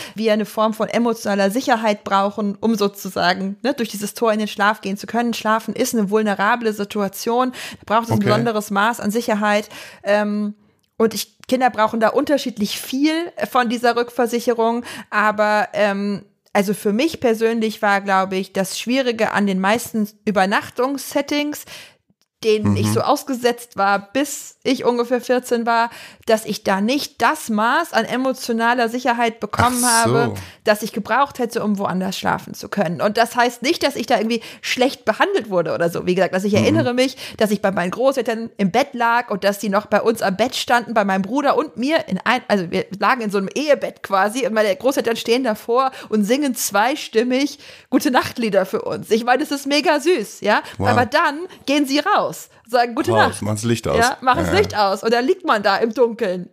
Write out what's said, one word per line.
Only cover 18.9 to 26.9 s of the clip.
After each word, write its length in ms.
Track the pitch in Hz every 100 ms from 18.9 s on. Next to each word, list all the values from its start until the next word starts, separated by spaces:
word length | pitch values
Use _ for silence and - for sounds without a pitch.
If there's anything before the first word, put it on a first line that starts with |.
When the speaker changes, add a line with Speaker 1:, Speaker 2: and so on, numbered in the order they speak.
| 262 247 226 214
Speaker 1:
an 160 | - 202
den 140 | 185
meisten 480 | 190 233 - 220 208 -
Übernachtungssettings, 1400 | - 202 190 233 302 - 247 277 - 294 285 294 294 294 - - - _ _ _ _ _
denen 320 | 226 214 208 202
ich 100 | 208
Speaker 2:
Mhm. 40 |
Speaker 1:
so 60 | 214
ausgesetzt 760 | - 285 - 254 240 240 - -
war, 360 | 196 202 202
bis 460 | 262 269 - - -
ich 220 | - 254
ungefähr 360 | - 240 240 247
vierzehn 460 | 240 247 247 240 233
war, 240 | 233 233 - - - _
dass 180 | 220
ich 180 | - 202
da 180 | - 196
nicht 400 | 208